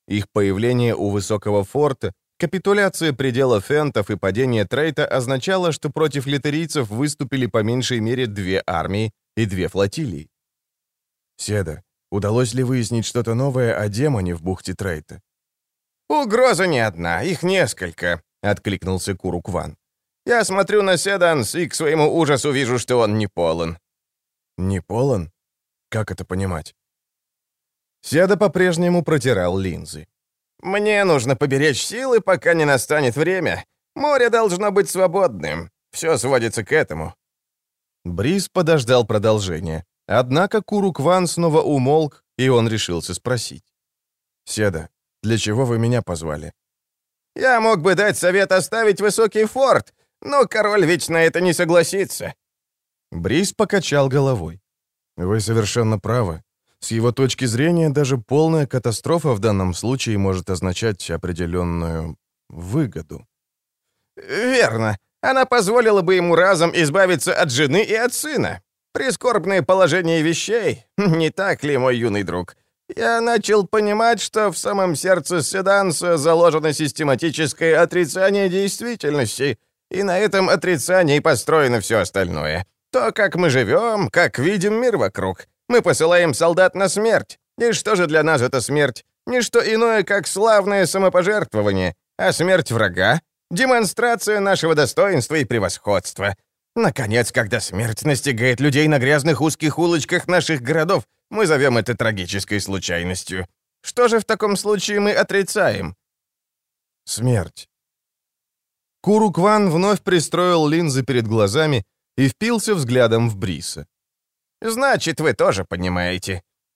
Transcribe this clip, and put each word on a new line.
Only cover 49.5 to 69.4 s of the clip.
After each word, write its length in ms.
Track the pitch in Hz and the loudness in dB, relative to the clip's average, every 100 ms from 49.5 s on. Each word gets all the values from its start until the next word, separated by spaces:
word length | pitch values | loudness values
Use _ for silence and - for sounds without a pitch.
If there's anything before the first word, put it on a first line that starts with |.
| 254 269 160 - _ _ _ | 2 2 2 0 _ _ _
но 240 | - 285 226 | -2 2 2
король 380 | 220 208 208 | 2 2 2
ведь 240 | 160 170 - | 2 2 0
на 100 | 165 | 2
это 220 | 165 175 | 2 2
не 140 | 180 | 0
согласится». 800 | 156 170 175 160 196 175 - 165 - _ _ _ _ _ _ _ | 0 4 4 2 -2 -4 -6 -12 -14 _ _ _ _ _ _ _
Бриз 420 | 85 90 143 196 | -8 0 0 0
покачал 560 | - 208 202 - 143 135 | -2 0 0 0 0 2
головой. 520 | 139 135 120 82 85 _ _ _ _ _ - | 2 2 0 -4 -12 _ _ _ _ _ -6
«Вы 240 | 90 110 | -2 -2
совершенно 580 | 104 113 104 120 110 107 | 0 0 0 0 0 0
правы. 440 | 101 120 98 80 - _ _ _ | -2 -2 -2 -6 -14 _ _ _
С 120 | - | -6
его 200 | 113 117 | 0 0
точки 340 | 117 135 - 127 | 2 0 0 -2
зрения, 440 | 113 156 170 156 | 0 2 2 2
даже 280 | 143 135 131 | 0 0 -2
полная 480 | - 143 160 160 143 | 0 0 2 2 0
катастрофа 640 | 131 120 107 - 170 160 | -2 -2 -4 -2 0 0
в 60 | 104 | 0
данном 360 | 110 98 92 | 2 2 0
случае 440 | 85 110 131 - 104 | -2 -4 -4 -2 0
может 320 | 98 92 87 | 0 -2 -4
означать 600 | 90 92 90 113 98 - | -4 -4 -2 -4 -4 -6
определенную 1080 | 82 87 85 85 90 87 85 82 82 80 76 _ _ _ | -6 -6 -6 -4 -2 -2 -4 -4 -6 -8 -12 _ _ _
выгоду». 760 | 80 90 131 131 80 80 - - _ _ _ _ _ _ _ _ - | -16 -6 -4 -4 -6 -14 -16 -18 _ _ _ _ _ _ _ _ -20
«Верно. 840 | 196 156 247 254 156 113 110 101 _ _ | -10 -4 0 2 2 0 -2 -4 _ _
Она 240 | 247 262 262 | -2 0 2
позволила 560 | 247 185 240 220 202 | 0 2 2 4 2
бы 120 | 170 | 4
ему 220 | 185 175 165 | 2 4 4
разом 340 | 185 180 170 | 4 4 2
избавиться 600 | 165 151 175 185 165 - - | 2 2 4 2 2 0 0
от 80 | 139 | 0
жены 320 | 123 147 175 | 0 2 2
и 120 | 220 | 0
от 200 | 220 247 | 0 -2
сына. 460 | - 302 262 95 92 - _ _ | -4 -6 -4 -4 -6 -16 _ _
Прискорбное 680 | - 262 190 247 214 | -6 -4 -2 0 0